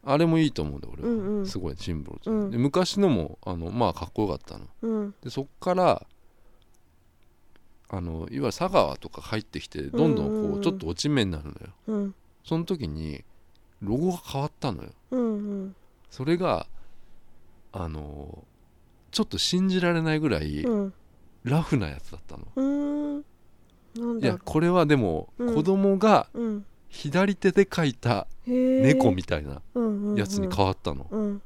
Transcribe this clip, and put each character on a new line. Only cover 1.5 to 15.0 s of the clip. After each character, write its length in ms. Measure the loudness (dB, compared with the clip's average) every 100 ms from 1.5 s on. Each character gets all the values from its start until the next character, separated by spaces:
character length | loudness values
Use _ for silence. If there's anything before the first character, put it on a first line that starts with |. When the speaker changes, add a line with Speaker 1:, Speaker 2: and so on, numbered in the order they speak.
| -4
Speaker 1:
ご 100 | -6
い 40 | -6
シ 140 | -6
ン 100 | -6
ボ 140 | -6 -10 -2
ル。 60 |
Speaker 2:
う 140 | 0 0
ん。 60 |
Speaker 1:
で、 60 | 2
昔 420 | 2 2 0 4
の 100 | 4
も、 280 | 4 0 -6
あ 120 | -8 -6
の、 160 | -4
ま 180 | 0 0
あ、 40 |
か 120 | 0 -6
っ 60 |
こ 80 | -2
よ 60 | 0
か 60 | -2
っ 40 |
た 180 | -8 -16
の。 80 | -16 -8
Speaker 2:
う 200 | -4 -4 -6
ん。 80 | -10
Speaker 1:
で、 80 | -10
そ 120 | -8
っ 40 | -10 -6
か 160 | 0 4
ら、 320 | 4 4 -2 -20 -20 _ -20 -20 _ -20 _ _ _ _ _ _ -20 -20 -20 -20 _
あ 120 | -8
の、 100 | -6
い 40 | -6
わ 60 | -6
ゆ 80 | -4
る 60 | -4
佐 240 | -2 2
川 260 | 4 4 0
と 120 | -10
か 120 | -14
入 200 | -6 -6
っ 20 |
て 160 | -6 -12
き 80 | -10
て、 140 | -8
ど 240 | -4 2 2
ん 80 | 4
ど 80 |
ん 40 | 0
こ 40 |
う、 40 | -2
Speaker 2:
う 40 |
ん 40 | -2
う 20 |
ん 60 | -2
う 40 |
ん。 20 |
Speaker 1:
ち 80 | -2
ょ 20 |
っ 40 | -2
と 100 | -6
落 120 | -4
ち 100 | 0
目 160 | 2 2
に 60 |
な 80 | -2
る 60 | -8
の 60 |
よ。 40 | -14 -16 -16 -6
Speaker 2:
う 100 | -4 -4
ん。 80 | -8 _ _ -4
Speaker 1:
そ 120 | -4
の 60 |
時 240 | -2 -4 -4
に、 360 | -6 -8 -10 -14 -20 -20 -20 _ _
ロ 140 | -4 0
ゴ 140 | 0
が 60 | -2 -6
変 160 | -4
わ 60 | -4
っ 40 | -4
た 140 | -4
の 120 | -4
よ。 60 | -10 -18